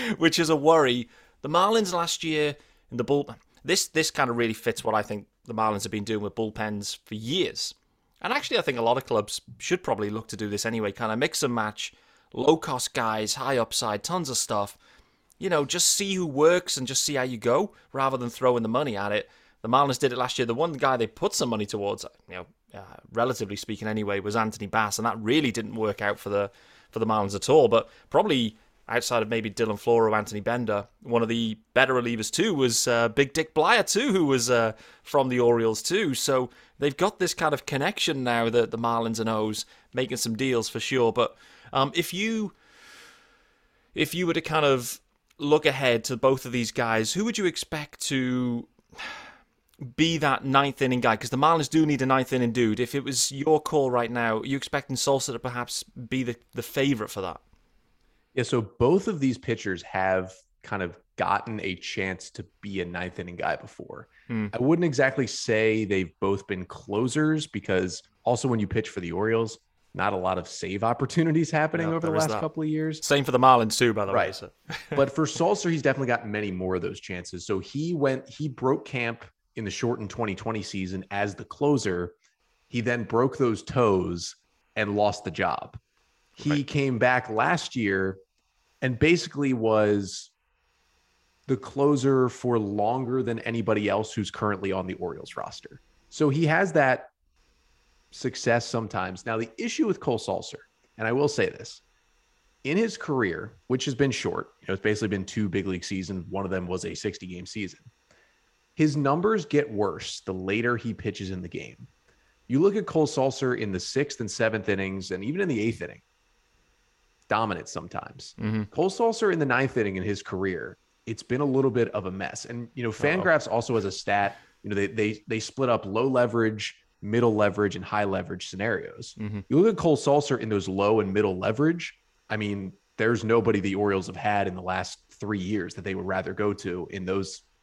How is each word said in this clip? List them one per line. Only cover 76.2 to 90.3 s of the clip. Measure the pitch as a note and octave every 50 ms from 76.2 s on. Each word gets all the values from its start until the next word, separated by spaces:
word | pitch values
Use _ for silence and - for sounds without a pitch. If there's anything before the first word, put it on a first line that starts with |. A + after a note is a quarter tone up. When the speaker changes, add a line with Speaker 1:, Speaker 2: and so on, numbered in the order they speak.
| - G#2+
Speaker 2:
many | G#2 G#2+ G#2 G2+
more | F#2 F2+ F#2 F#2 F#2
of | F2+ F2
those | F#2+ G2 -
chances. | - - F#2 F2+ F2+ - - F2 - -
So | G2+ F#2+
he | F#2+ - - C#3 D#3 E3+ F3+
went, | D3+ C#3 C3+ C3 C3 - -
he | - - D3+ D3+
broke | B2 - B2 C3 D3 - -
camp | - - B2 A#2+ A#2 A#2 - - - _ _ _ _ _
in | - A2
the | G2
shortened | - - - A#2 A#2+ A2+ G#2+ G2
twenty | - - A2+ G#2 F#2+
twenty | - - A2+ A2+ A2
season | G2+ - - G2 F#2+ F2+ F#2+ F#2 F#2 _
as | G2 G2+ G#2 G#2 G2
the | - A2
closer. | _ - - C#3+ C#3+ D3 C3 - G#2 F2+ F2 F2 F2 - _ _ _ _ _ _ _ _ _ _ _
He | - A#2+
then | A2 B2 A#2+ A#2 G2+
broke | - A2+ A#2 C3 C3+ - -
those | C3+ A#2+ A2 - -
toes | - - C3 A#2+ G#2+ G2 F#2 F2+ F2 F2 E2+ - - - _ _ _ _ _ _ _ _
and | G#2+ G#2+ G#2 G#2
lost | G#2 G#2 G#2 G#2 - -
the | F#2+
job. | D#2+ - F#2+ E2+ B1 - - - - - _ _ _ _ _ _ _ _ _ _ _
He | - - D3
Speaker 1:
Right. | D3 D3 C3+ -
Speaker 2:
came | - D3 C#3 C3+ B2 A2
back | C3 B2 B2+ B2+ A#2+ A#2+
last | G#2+ A2 B2 D3+ F3 D#3 - - -
year | B2+ A2 G2+ G2 F#2+ F#2+ F#2+ F#2+ - - _ _ _ _ _ _ _ _ _ _ _
and | C#3 B2+ B2 A2+
basically | D3+ D#3+ F3 E3 - E3 - C#3+ C#3+ C3+ B2+
was | A#2 A2 A2 A2 G#2+ G#2+ G#2 G#2 G2+ G2+ F#2 - - - -